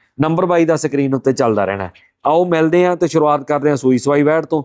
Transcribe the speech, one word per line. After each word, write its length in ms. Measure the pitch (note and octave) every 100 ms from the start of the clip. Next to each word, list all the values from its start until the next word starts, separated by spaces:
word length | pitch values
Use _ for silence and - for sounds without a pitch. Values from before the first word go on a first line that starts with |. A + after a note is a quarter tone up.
| _ -
ਨੰਬਰ 260 | D#3 E3 F#3
ਬਾਈ 180 | E3+
ਦਾ 120 | E3 D#3
ਸਕਰੀਨ 380 | D3+ C#3 C#3
ਉੱਤੇ 180 | C3 C3+
ਚੱਲਦਾ 320 | B2+ A#2+ G#2
ਰਹਿਣਾ 200 | F#2+ G2
ਹੈ। 80 | F#2 - _ _ C#3
ਆਓ 180 | D#3+
ਮਿਲਦੇ 420 | F3+ D#3+ D#3+ E3+ F3+
ਹਾਂ 100 | E3+
ਤੇ 120 | E3+
ਸ਼ੁਰੂਆਤ 340 | D#3 D3+ D3
ਕਰਦੇ 260 | C3+ D3 D3
ਹਾਂ 60 | C3+
ਸੂਈ 220 | C3 B2
ਸਵਾਈ 240 | C#3 C#3+
ਵੈੜ 220 | D3 D#3+
ਤੋਂ, 180 | D3+ D#3